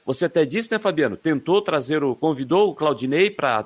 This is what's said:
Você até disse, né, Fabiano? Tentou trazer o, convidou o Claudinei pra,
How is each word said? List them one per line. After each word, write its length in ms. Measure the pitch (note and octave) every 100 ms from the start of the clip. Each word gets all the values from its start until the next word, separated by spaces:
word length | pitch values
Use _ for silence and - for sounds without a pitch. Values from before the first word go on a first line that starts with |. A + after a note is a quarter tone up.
| -
Você 200 | C3 E3+
até 200 | E3+ C#3+
disse, 260 | C#3 -
né, 60 | A3
Fabiano? 400 | G#3 D#3 C3 F#2
Tentou 420 | D#3+ C#3+ E3 G3
trazer 440 | G3+ D#3 B2 D#3
o, 120 | C#3+ A#2+
convidou 540 | D#3+ C3+ C3 F3 G#3
o 60 | -
Claudinei 560 | D3+ B2 C3 D3 G3+
pra, 340 | G#3 C#3 A2